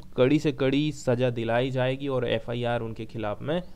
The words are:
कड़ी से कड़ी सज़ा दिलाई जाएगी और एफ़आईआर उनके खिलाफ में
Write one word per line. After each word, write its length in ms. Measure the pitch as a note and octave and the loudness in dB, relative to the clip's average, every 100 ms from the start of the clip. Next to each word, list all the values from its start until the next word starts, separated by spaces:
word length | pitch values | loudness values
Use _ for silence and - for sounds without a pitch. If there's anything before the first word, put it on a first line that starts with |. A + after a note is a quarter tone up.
| - - | -4 2
कड़ी 220 | B2+ D3 | 4 6
से 120 | D3+ | 2
कड़ी 380 | C3 C3 C3+ D3+ | 2 2 4 2
सज़ा 360 | C#3+ - A#2+ B2+ | 0 0 2 2
दिलाई 400 | A#2+ A2+ A#2 C3 | 0 0 2 2
जाएगी 380 | B2+ B2+ C3+ C#3 | 0 0 -2 -2
और 180 | B2+ A#2 | -2 0
एफ़आईआर 520 | A2+ A#2+ A#2+ A#2+ A#2+ | -2 -2 -2 0 -2
उनके 240 | A2+ A2 A2 | -4 -8 -10
खिलाफ 360 | A#2 G#2 G2+ | -6 -4 -4
में 200 | B2+ F3 F3 | -4 -4 -6